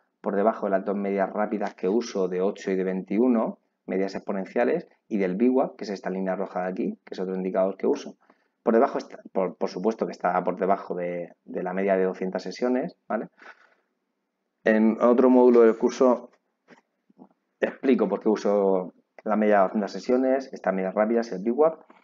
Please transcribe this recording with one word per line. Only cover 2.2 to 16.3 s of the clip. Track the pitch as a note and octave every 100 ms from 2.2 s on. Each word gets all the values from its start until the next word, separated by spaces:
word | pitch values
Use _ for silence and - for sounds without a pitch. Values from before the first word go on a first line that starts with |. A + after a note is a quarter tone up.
| F#2
de | F2+
ocho | G2 G2+ G2
y | F#2+
de |
veintiuno, | F#2 F#2+ F#2 G2 B2+ A2+ C#3+ - _ _ -
medias | F#2+ F#2+ G2+
exponenciales, | - G2+ F#2 A#2+ B2 D#3+ - _ -
y | G#2
del | F#2 F#2
viwap, | B2 B2+ E3 -
que |
es | A2
esta | F#2+ -
línea | F#2+ F#2+
roja | F#2 F#2+ -
de | F#2
aquí, | F#2 F#3 A3
que | -
es | G2+
otro | F#2 F#2
indicador | F#2 F#2+ F#2+ F#2+
que | A2
uso. | C#3+ - - _ _ _ _
Por | -
debajo | A2+ C3+ C3+
está, | - - -
por, | G2 F#2 -
por | F#2+
supuesto | F#2+ G#2 A2+
que | F2+
está | - F2+ F2+
por | F2 F2+
debajo | F#2 G2 - F2+
de, | F2+ F2 E2+ _
de | - F#2+
la | F2+
media | F#2+ G2 F#2+
de |
doscientas | F#2+ F#2 F#2+ F#2
sesiones, | F#2+ F#2 B2 B2+ E3+ - -
¿vale? | A2 F3+ _ - - _ _ _ _ _ _ _ _ _ _
En | A2+ G#2+ A2 A2
otro | A#2 A#2+ B2+
módulo | B2+ B2 A#2+
del | A2+ A2
curso | B2 - C3 A#2 -